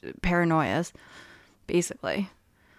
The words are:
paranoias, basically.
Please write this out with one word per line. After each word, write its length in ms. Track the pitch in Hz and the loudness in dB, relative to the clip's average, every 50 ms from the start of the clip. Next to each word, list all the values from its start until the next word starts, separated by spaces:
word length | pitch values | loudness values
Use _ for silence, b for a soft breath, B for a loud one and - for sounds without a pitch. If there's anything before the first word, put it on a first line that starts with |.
| - - - - | -14 -14 -12 -4
paranoias, 680 | - 180 175 175 175 165 160 160 147 98 98 151 175 - - b b b b b b b b b b b b b _ - | 0 2 2 4 4 4 4 2 2 2 0 0 -2 -4 -8 b b b b b b b b b b b b b _ -2
basically. 640 | - 175 165 - - - - - - - 196 - - _ _ _ b b b b b | 0 0 0 0 -4 -6 -6 -4 -2 -2 -4 -6 -8 _ _ _ b b b b b